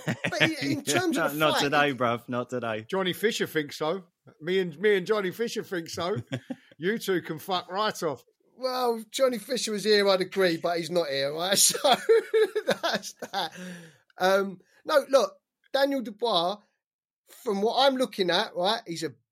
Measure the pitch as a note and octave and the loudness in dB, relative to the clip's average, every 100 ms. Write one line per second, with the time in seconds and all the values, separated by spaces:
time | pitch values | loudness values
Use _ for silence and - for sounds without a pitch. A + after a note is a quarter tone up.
0 | - - - F4+ D#3 D4+ B3+ C#4 - - | -4 -4 -4 2 0 2 -4 -4 0 0
1 | F4+ C#4 D#3 D3 D#3 B3+ C#3+ D3 C#3+ B2 | 0 0 -2 2 2 2 2 2 2 2
2 | B2 A#2+ - B2 B2 B2+ A#2 A2 A2 F#3+ | 0 -2 -4 -6 -4 -6 -4 -6 -4 -2
3 | F#3 E3 G#3+ A3+ F3 D#3 D3 - D#3 F#3+ | -2 0 -2 0 -2 -4 -6 -4 -4 -4
4 | F3+ _ _ _ D#3 F#3+ F3+ D3 G#3 G3+ | -8 _ _ _ -2 -2 -2 0 2 2
5 | F3 G#3+ F#3+ - A3+ A3+ E3+ F#3 D#3+ - | 0 -2 -2 -4 -6 -6 -6 -8 -8 -6
6 | F3 G3+ - C3 - - _ _ E3 A3+ | -4 -4 -6 -10 -10 -16 _ _ -4 -4
7 | - F#3 D3+ D#3 - F3+ F#3+ F#3 G#3+ G3+ | -2 -4 -4 -10 -4 -6 -4 -2 -2 -2
8 | E3+ C3 _ _ _ - B3+ B3+ B3 A#3 | -4 -4 _ _ _ -8 -6 -2 0 -2
9 | A3 - C4 A#3+ G#3 B3+ - G#3 G3 G#3 | -6 0 0 0 -4 -4 -2 -2 4 4
10 | G3+ F#3+ F3+ G3 F#3 E3 E3+ E3+ D#3+ F3 | 6 4 2 2 2 2 -2 -2 0 0
11 | D#3+ C#3 C#3 D#3 F3+ G3 - - C#4+ D4 | 0 -2 -2 -2 0 4 4 4 4 4
12 | - A4+ - A4 G4+ G#4+ F4+ G#3 D#4+ A3+ | 6 4 6 2 2 0 0 0 0 -4
13 | - - A#3+ G3 D#3+ - F3+ F3 E3 _ | -6 -14 -10 -6 -6 -8 -14 -14 -18 _
14 | _ - F#3 G3 G3 F3 _ _ - D4+ | _ -2 2 2 0 -6 _ _ 2 2
15 | C4 C4+ G#3 - _ _ _ C4+ C#4 C#4 | 4 4 2 -4 _ _ _ 0 2 0
16 | A3+ G3+ A#3+ F#3 F3 G#3 _ _ _ _ | -4 -4 0 2 2 -4 _ _ _ _
17 | _ _ _ - A#3+ G3 G#3+ A#3 C#4 C4 | _ _ _ -12 -4 0 0 4 4 4
18 | B3+ - F#3 E3+ G#3+ F3 F#3 A3 - E3 | -2 0 0 2 0 -2 -2 -2 -6 -8
19 | D#3 A#2+ _ | -8 -8 _